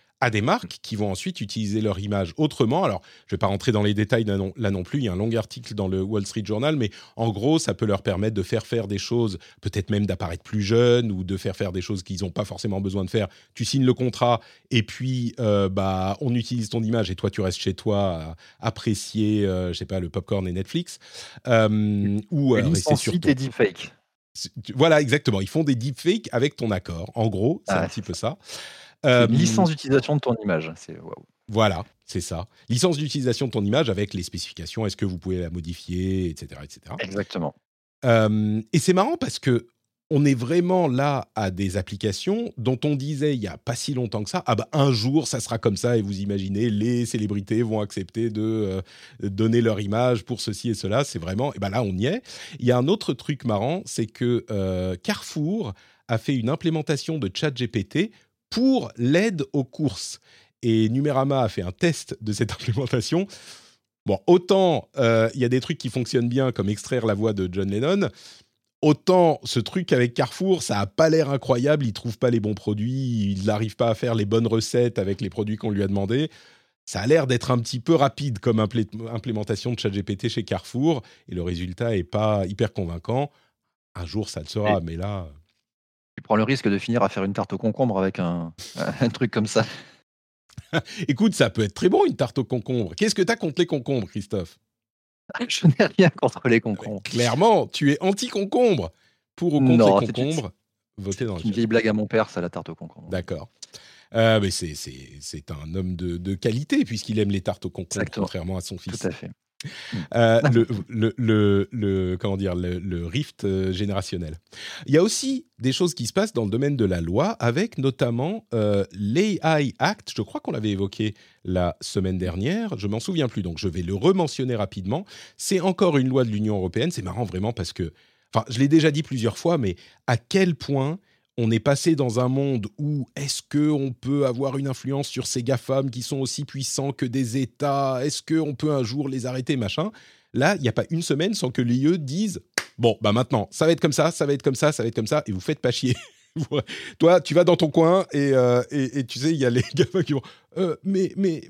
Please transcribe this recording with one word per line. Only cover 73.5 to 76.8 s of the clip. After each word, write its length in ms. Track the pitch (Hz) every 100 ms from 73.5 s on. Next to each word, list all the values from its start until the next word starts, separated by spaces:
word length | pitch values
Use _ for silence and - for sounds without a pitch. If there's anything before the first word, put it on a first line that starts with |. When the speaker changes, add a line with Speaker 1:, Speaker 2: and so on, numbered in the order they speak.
| 104 110 -
Speaker 1:
pas 140 | 117
à 40 |
faire 200 | 107 123
les 100 | 113
bonnes 220 | 101 113 117
recettes 520 | 113 110 120 120 113
avec 220 | 95 98
les 80 | 95
produits 280 | 101 104 107
qu'on 140 | 113
lui 120 | 101
a 40 | 98
demandés. 440 | 98 98 123 160 - - _ _ _